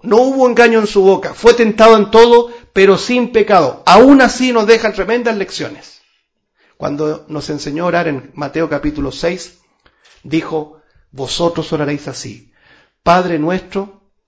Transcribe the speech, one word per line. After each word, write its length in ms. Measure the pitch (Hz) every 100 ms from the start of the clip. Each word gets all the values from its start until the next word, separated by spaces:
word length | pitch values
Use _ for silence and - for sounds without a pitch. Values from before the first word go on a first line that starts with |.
no 140 | - 214
hubo 300 | 262 269 254
engaño 300 | 233 233 226
en 80 | 214
su 160 | 202
boca, 320 | 190 190 175
fue 200 | - 226
tentado 420 | 233 220 220 220 220
en 160 | 202
todo, 400 | 220 233 233 240 - _
pero 240 | - 196 185
sin 360 | - 247 240
pecado. 500 | 220 214 190 135 - -
Aún 340 | 190 262 277
así 320 | 240 - 254
nos 160 | 233 208
deja 240 | 220 220
tremendas 440 | 196 185 240 233 214
lecciones. 640 | 185 - 123 98 - _ _ _ _ _ _ _ _ _
Cuando 500 | 147 147 151 151 -
nos 220 | 151 -
enseñó 340 | 147 151 147
a 40 | 180
orar 180 | 170 165
en 240 | 135 120
Mateo 340 | - 139 160 160
capítulo 420 | 143 151 147 139
seis, 480 | - 170 185 - _ _ _ _ _ _ _
dijo, 580 | 131 160 - 160 151 _ _ _ _
"Vosotros 640 | 139 131 - 170 170 151
oraréis 340 | 156 143 143 143
así, 460 | 123 120 101 _ _ _ _ _ _
Padre 380 | - 175 180 165
nuestro 720 | 156 185 - 196 202 _ _ _